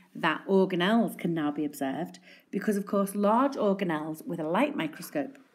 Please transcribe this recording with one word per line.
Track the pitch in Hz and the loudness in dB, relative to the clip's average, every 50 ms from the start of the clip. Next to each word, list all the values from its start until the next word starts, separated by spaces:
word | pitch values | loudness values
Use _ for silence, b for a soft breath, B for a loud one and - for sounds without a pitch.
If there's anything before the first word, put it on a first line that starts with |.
| B B B | B B B
that | - 175 160 151 - - | -2 0 0 0 0 0
organelles | - 196 190 190 190 185 170 175 196 226 233 202 165 - - | 2 4 4 4 4 2 2 2 4 4 4 2 0 -2 -2
can | - 175 165 | -2 0 0
now | 165 147 147 | 0 0 0
be | 147 160 151 | 0 -2 -4
observed | 147 - - 143 135 135 147 175 175 - - B B B B B B | -4 -4 -4 -4 -4 -2 -4 -6 -8 -10 -16 B B B B B B
because, | - 196 - 110 107 | -6 -4 0 0 0
of | 202 196 | 0 0
course, | - - 104 196 196 - | 0 0 0 0 0 0
large | 104 101 202 220 240 269 277 277 | 0 2 4 4 4 2 2 0
organelles | - 220 202 190 196 202 175 156 151 156 160 156 160 - | 0 2 2 2 2 0 -2 -2 -2 -4 -6 -8 -8 -8
with | - 175 165 | -8 -6 -4
a | 151 156 | -2 0
light | 170 214 285 294 - | 2 2 2 2 0
microscope | - 165 151 - - 170 - - 151 139 - - - - _ | -2 -4 -4 -6 -10 -12 -6 -4 -4 -4 -6 -8 -18 -20 _